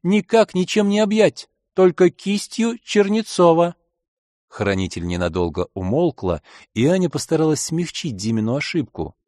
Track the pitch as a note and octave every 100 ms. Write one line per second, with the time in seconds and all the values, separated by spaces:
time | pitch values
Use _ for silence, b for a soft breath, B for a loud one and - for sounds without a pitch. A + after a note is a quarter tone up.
0 | F3 G#3 - A3+ G3+ F3+ F3+ G#3+ G3+ G#3
1 | G#3+ G#3+ F3+ - - _ _ - F#3 D#3+
2 | F3+ - F#3+ G3+ - - A3+ A#3 - G#3
3 | G3+ A3 G#3+ - F3 E3 E3+ - _ _
4 | _ _ _ _ _ - G2 F#2+ F#2 -
5 | F2 F2 F2 F2 E2+ F2+ F2 G2 F#2 C#3
6 | F3 - F#2 D#2 B B B G#2+ C#3 F#3
7 | E3+ D3+ - D#3 D#3 D3 - E3 E3 -
8 | E3 F#2+ G#2+ A2 A2 C#3 - E3 A2+ F2
9 | C#2+ -